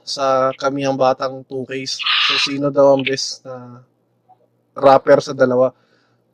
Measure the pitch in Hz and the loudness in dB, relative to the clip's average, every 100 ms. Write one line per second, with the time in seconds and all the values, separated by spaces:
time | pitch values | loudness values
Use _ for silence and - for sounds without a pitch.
0 | - 143 135 135 131 131 139 139 135 135 | -12 -4 -2 0 0 -2 -4 -2 -2 0
1 | 131 131 135 135 131 131 123 131 131 - | 0 0 -4 -10 -12 -12 -10 -10 -10 -8
2 | - - - - 143 139 143 139 139 139 | -4 -2 -2 -2 -4 -4 -2 2 4 4
3 | 135 135 - - 131 127 123 123 123 _ | 0 -6 -8 -12 -16 -18 -18 -20 _ _
4 | _ _ _ _ _ _ _ - 135 135 | _ _ _ _ _ _ _ 2 6 6
5 | - 139 151 139 127 123 127 - _ _ | 6 2 2 0 0 2 0 -2 _ _
6 | _ _ _ | _ _ _